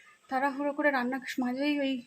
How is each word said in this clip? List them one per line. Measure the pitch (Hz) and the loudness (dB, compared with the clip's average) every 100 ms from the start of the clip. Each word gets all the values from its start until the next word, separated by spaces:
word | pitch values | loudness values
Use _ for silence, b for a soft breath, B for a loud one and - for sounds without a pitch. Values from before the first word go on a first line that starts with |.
| b b - | b b -4
তাড়াহুড়ো | 262 277 262 285 285 | 0 0 0 -2 2
করে | 294 262 | 2 2
রান্না | 247 262 - - | 0 -4 -6 -2
মাঝেই | 247 262 294 285 | -2 0 0 2
ওই | 269 254 | 0 -2